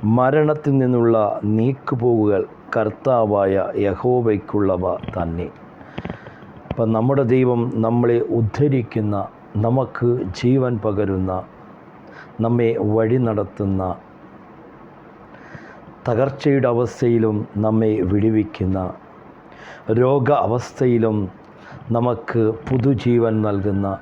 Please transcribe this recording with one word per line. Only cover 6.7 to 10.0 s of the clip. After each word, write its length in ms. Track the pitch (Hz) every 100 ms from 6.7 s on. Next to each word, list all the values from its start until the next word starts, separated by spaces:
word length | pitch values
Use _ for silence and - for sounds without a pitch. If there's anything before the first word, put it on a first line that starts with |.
| - 113
നമ്മുടെ 320 | 110 120 139
ദൈവം 380 | 127 127 127 120 120 117
നമ്മളെ 420 | 113 120 120 120 -
ഉദ്ധരിക്കുന്ന, 840 | 117 113 - 147 135 117 117 104 101 98 - - 104
നമുക്ക് 540 | 113 127 123 -